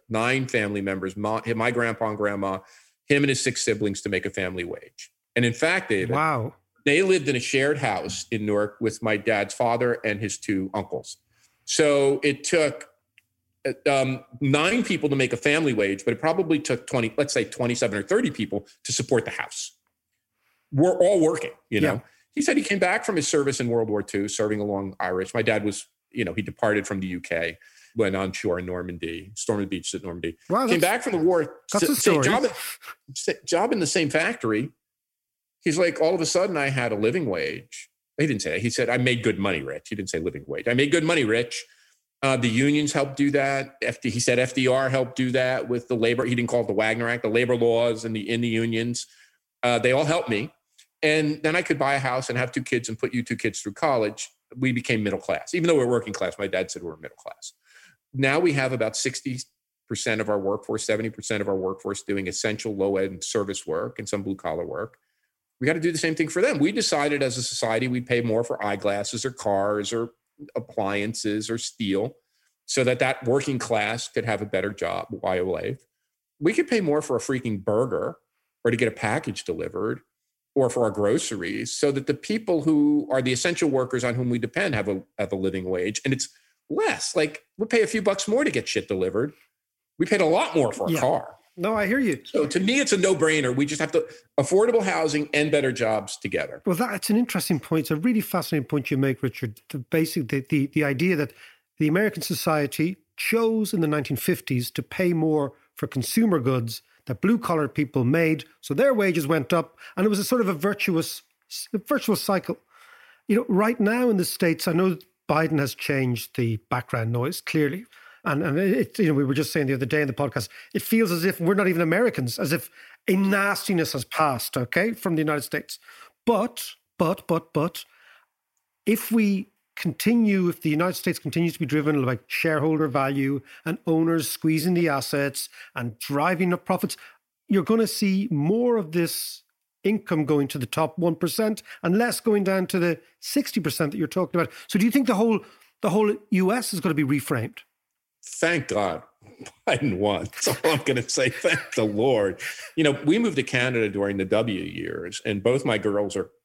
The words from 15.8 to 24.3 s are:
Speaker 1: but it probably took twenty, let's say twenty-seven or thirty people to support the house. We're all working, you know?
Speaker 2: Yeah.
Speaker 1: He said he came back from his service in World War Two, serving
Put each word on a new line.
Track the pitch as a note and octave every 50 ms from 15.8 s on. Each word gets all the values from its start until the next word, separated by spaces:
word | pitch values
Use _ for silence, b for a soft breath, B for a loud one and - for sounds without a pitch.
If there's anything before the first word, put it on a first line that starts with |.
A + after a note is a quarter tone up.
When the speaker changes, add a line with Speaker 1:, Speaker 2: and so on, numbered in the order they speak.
| G2+ G2 G2 G2 -
Speaker 1:
but | A#2+ A2+
it | -
probably | D3+ D#3+ F3+ F#3+ F3 D#3 D#3+
took | D3 D3+ - B2+ A#2+ -
twenty, | - - B2 A2+ A2 -
let's | - C#3 - -
say | B2+ G#2
twenty-seven | - - - B2 A#2+ A#2+ - B2 G#2+ G#2 G2+
or |
thirty | G2 - F#3+ A#3 B3+ -
people | - - G#2 - G2+ G2+ b b b b b
to | -
support | B2+ - C3 - C3 A2+ -
the | -
house. | - - - - - - - - _ _ _ _ _ _ _ _ _ _ _ _ _ _ _ _ _ _ _ -
We're | C#3+ C#3 E3 F#3 F3+
all | F3+ F3 F#3+ G#3 F3
working, | D#3 D#3 D#3+ - D#3 - - _ _ -
you | - G#2
know? | D#3 C#3+ -
Speaker 2:
Yeah. | B2 b b b b b b b
Speaker 1:
He | D4
said | C#4+ F4 C4+
he | C#4+ -
came | - G3+ F#3
back | F3+ F3+ G3+ A3+ -
from | A3+ G3
his | D#3+ C#3+
service | - - D3 C#3 C#3 B2 -
in | B2
World | A#2 A#2 A#2 A2+ A2
War | G#2 G2+
Two, | G2 - - G2 G2+
serving | G#2